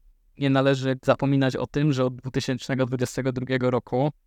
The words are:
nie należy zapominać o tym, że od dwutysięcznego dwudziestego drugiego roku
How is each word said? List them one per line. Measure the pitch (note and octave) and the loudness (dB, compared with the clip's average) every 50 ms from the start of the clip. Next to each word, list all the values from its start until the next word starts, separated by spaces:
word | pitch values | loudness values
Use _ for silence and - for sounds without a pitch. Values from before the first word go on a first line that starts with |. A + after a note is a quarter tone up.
| _ - _ _ _ _ _ - | _ -20 _ _ _ _ _ -2
nie | C#3 C#3 | 0 2
należy | C3+ C3+ C3+ C#3 C#3 C3 C3 C3 C3 C3 - | 2 4 4 4 2 2 0 -2 -2 0 2
zapominać | C3+ A#2+ - C#3 C#3 C#3 C#3 C3+ C3 - | 2 2 2 2 2 2 2 2 2 0
o | - - | -2 -6
tym, | - - D3 D3 D#3 | -4 -2 0 0 2
że | C3+ C3 B2+ | 2 2 0
od | B2+ B2+ | -2 -2
dwutysięcznego | B2 - B2+ - C3+ - - C3 A#2 - - C3+ B2 C3 | -6 -10 -6 -4 -4 -2 -2 -4 -6 -4 -4 -2 -2 -2
dwudziestego | B2 C3 B2 B2+ - - C#3 B2+ C3+ | -2 -2 -4 -4 -4 -4 -4 -4 -2
drugiego | B2 B2+ B2+ B2 C3 B2+ B2 B2+ | -4 -4 -2 -2 -2 0 2 0
roku | B2+ A#2 - - - B2+ C#3+ D3+ - _ _ | 0 0 -2 -2 -2 0 0 -2 -4 _ _